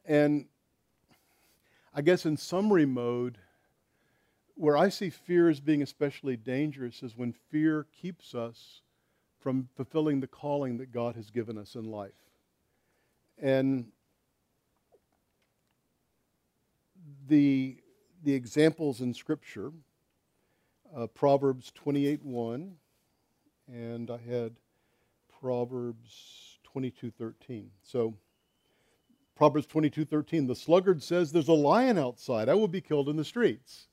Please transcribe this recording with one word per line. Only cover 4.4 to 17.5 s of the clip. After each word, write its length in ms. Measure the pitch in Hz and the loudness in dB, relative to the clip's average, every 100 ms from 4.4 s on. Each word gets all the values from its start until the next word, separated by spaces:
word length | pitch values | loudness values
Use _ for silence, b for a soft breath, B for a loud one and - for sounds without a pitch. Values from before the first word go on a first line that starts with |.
| _ - | _ 0
where 200 | 151 147 | 2 4
I 120 | 190 | 2
see 200 | - 185 | 0 -8
fear 400 | - - 175 170 | -8 0 4 4
as 120 | 143 | 4
being 220 | 143 147 | 0 0
especially 540 | 135 - 143 - 139 120 | -2 -2 -4 -4 -6 -6
dangerous 680 | 110 127 151 135 123 - | -4 -2 -2 -4 -10 -10
is 120 | 127 113 | -14 -8
when 160 | 123 | -8
fear 540 | - _ 151 156 156 143 _ | -8 _ 0 0 0 -6 _
keeps 320 | 180 175 - | -14 -14 -12
us 460 | 123 117 113 - - _ _ _ _ _ _ | -10 -10 -12 -20 -20 _ _ _ _ _ _
from 300 | 135 131 127 - | -4 -4 -4 -12
fulfilling 420 | 123 160 156 139 | -6 -2 0 -2
the 80 | 131 | -4
calling 520 | - 147 143 131 120 | -10 -6 -4 -4 -6
that 120 | 131 | -8
God 240 | 120 120 | -6 -6
has 160 | 113 107 | -8 -8
given 260 | 117 113 107 | -6 -6 -10
us 200 | 104 123 | -14 -14
in 80 | |
life. 260 | 110 104 98 _ _ _ _ _ _ _ _ _ _ _ _ _ | -12 -12 -14 _ _ _ _ _ _ _ _ _ _ _ _ _
And 520 | 139 135 135 135 110 _ _ _ _ _ _ _ _ _ _ _ _ _ _ _ _ _ _ _ _ _ _ _ _ _ _ _ _ _ _ 196 156 139 139 | 0 2 0 -2 -6 _ _ _ _ _ _ _ _ _ _ _ _ _ _ _ _ _ _ _ _ _ _ _ _ _ _ _ _ _ _ _ -20 -20 4
the, 480 | 151 143 | 6 6